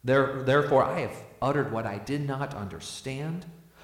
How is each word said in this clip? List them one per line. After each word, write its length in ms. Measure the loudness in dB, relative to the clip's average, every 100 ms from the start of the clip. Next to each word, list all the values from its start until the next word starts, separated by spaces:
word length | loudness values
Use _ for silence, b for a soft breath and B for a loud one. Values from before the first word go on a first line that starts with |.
There, 400 | 4 4 4 0
therefore 400 | 4 4 6 4
I 180 | 4 0
have 140 | -4 -8 -16 -4
uttered 300 | 0 2 0
what 140 | -2 -4
I 120 | -6
did 280 | -4 -4 -2
not 300 | -4 -4 -6
understand, 880 | -8 -10 -12 -10 -10 -6 -6 -6 -10 -18 -20 b